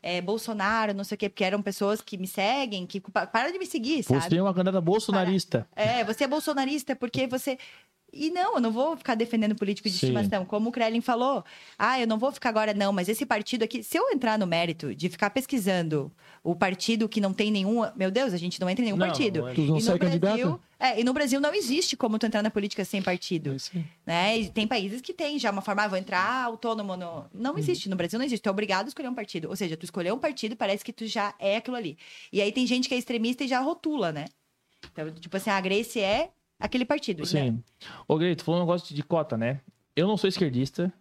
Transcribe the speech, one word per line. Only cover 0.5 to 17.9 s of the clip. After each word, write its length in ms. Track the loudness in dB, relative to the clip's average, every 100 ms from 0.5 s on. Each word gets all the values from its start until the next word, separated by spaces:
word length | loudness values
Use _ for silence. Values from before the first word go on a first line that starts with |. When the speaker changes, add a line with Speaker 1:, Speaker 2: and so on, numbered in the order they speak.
| -2 0 2 0
Speaker 1:
não 100 | -2
sei 120 | -6 -4
o 40 |
quê", 100 | -4
porque 140 | 0
eram 180 | 0 0
pessoas 400 | -2 0 0 0
que 160 | -4 -8
me 100 | -6
seguem, 580 | 0 2 2 -2 -4 -6
que 120 | -8
pa-, 260 | -4 -2 0
para 240 | 0 0
de 80 | -4
me 60 | -4
seguir, 380 | -4 0 -2
Speaker 2:
Você 160 | 2 2
Speaker 1:
sabe? 180 | 4 2
Speaker 2:
é 40 |
uma 120 | 2
candidata 260 | 2 2 2
bolsonarista. 880 | 2 2 2 2 2 0 2 -2 -2 -2
Speaker 1:
Para. 80 |
É, 200 | 0 2
você 200 | 0 0
é 40 | 0
bolsonarista 680 | 0 0 0 0 -2 -4 -4
porque 320 | -2 -2 -2
você 300 | -2 -4 -6 -10 -20 _ _ _
E 160 | -6 -2
não, 260 | 0 2 2
eu 40 |
não 120 | 2
vou 240 | 2 0 0
ficar 180 | -2 0
defendendo 400 | 2 2 2 0
político 320 | -2 -2 -2
de 100 | 0
Speaker 2:
Sim. 100 | 2
Speaker 1:
estimação, 360 | 2 2 0
como 240 | 0 0 0
o 40 |
Krellin 260 | 0 0 0
falou. 460 | 0 2 2 0 -4 -20 -20 -2
"Ah, 180 | 0 2
eu 80 | 2
não 140 | 2
vou 100 | 0
ficar 200 | 0 0
agora, 240 | 2 2
não, 180 | 2 2
mas 160 | 2 0
esse 180 | 0 0
partido 380 | 0 0 -2
aqui", 180 | 0 -2
se 140 | -2 0
eu 140 | 2
entrar 260 | 2 2 2
no 80 | 2
mérito 480 | 2 0 -2 -6
de 140 | -4 -4
ficar 220 | 0 0
pesquisando 840 | 0 0 0 2 2 2 0 -2 _ -20 -6
o 100 | -4
partido 540 | 0 0 0 0 2 2
que 140 | 2
não 100 | 0
tem 180 | 2 2
nenhum, 400 | 2 2 2 0